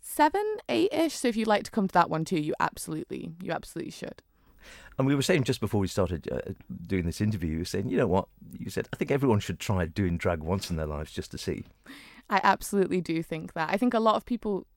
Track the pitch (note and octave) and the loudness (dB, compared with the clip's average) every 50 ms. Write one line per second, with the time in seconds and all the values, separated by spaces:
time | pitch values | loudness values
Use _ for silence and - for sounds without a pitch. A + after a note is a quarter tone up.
0 | - - - - D4+ D#4 - G4 G#4+ G#4+ G#4+ G#4 - - - - - G4 - - | -12 -10 2 4 4 4 4 2 0 0 -2 -4 -4 -2 2 2 2 2 2 2
1 | E4 D#4+ - - - B3 A3+ A3 A3 A3 G#3+ G3+ - - - - G3 F#3 - F3+ | 0 0 0 0 0 0 2 2 2 2 2 2 2 -2 0 0 0 4 4 4
2 | E3+ - D#3+ D#3+ D#3+ - F#3+ E3 D3+ D3+ D#3 - - - - - - - D#3+ D#3 | 4 4 2 -2 -2 0 0 -2 0 -2 -2 0 -2 -2 -2 -4 -8 -8 -6 -8
3 | - _ - - - E3+ D#3+ E3+ F#3 - E3 - - - - - - - - - | -6 _ -8 -8 -8 -10 -12 -10 -8 -6 -6 -6 -6 -8 -12 -10 -10 -10 -10 -12
4 | - - - - _ _ _ _ _ _ _ - - - - - - - - - | -12 -12 -14 -16 _ _ _ _ _ _ _ -20 -20 -20 -20 -20 -20 -20 -2 0
5 | C3+ C3+ C#3+ C#3 C3 - F#3 E3 B2+ A2 C3 - - G#2 - G#2+ G2 F2+ - - | 2 4 4 4 4 4 4 2 4 2 0 0 0 0 2 2 0 2 2 0
6 | F#2+ E2+ F2+ D#2 - - B1+ B1+ - - F#2+ - - _ - - E2+ E2+ G2 F#2+ | 2 2 0 -4 -4 -4 -4 -4 -4 -6 -10 -12 -12 _ -12 -12 -6 -2 0 0
7 | E2+ E2+ E2 - G#2+ G#2+ G#2+ G2 E2 E2 D#2 D#2+ F2 - - G2 G2+ A#2+ C4+ B3+ | 0 0 0 0 0 0 0 0 -2 -2 -2 -2 -4 -2 -4 -4 -2 0 2 2
8 | C#3 G2+ F2 F#2+ - - _ _ - - - - - G#2+ - - - - - - | 2 4 2 2 0 -2 _ _ -20 -18 -14 -12 -10 -6 -4 -6 -6 -6 -4 -6
9 | - - C#3 C#3+ C3+ C3+ A2 G#2 - - F#2 - - - G#2+ F#2 F2 D#2+ - - | -2 0 0 2 4 4 4 4 2 -2 -6 -6 -2 0 0 0 0 0 0 0
10 | G2+ F2+ E2+ E2+ - F#2+ F2 D#2+ D2+ D#2+ F2+ F#2 - - F2 D#2 D#2 D2+ D2+ D2 | 0 2 0 0 0 0 -2 0 0 -2 -2 -2 -2 -2 -4 -2 -2 -2 -4 -6
11 | D#2 - - - - - - - - - D#2+ - - - _ _ _ - C#4 - | -6 -8 -8 -8 -8 -8 -8 -8 -4 -4 -4 -6 -6 -14 _ _ _ -20 -20 -20
12 | - - - - - _ A3 F#3+ - - G3 - - - - G3+ F#3+ - - F#3 | -20 -20 -20 -20 -8 _ -2 2 4 4 2 2 0 -2 2 2 2 4 2 -2
13 | E3 - E3 D#3+ E3 - E3+ D#3+ D#3+ - - F3 D#3+ D#3 - G3+ B3+ B3 A#3+ A3+ | -2 0 -2 -2 -2 -4 -6 -8 -8 -8 -6 -4 -4 -2 0 2 2 2 2 4
14 | A3+ A3 G#3+ A3 - - B3 A3+ - A3 G3+ F#3 - _ _ | 4 4 4 2 0 -2 -6 -4 -2 -4 -4 -4 -4 _ _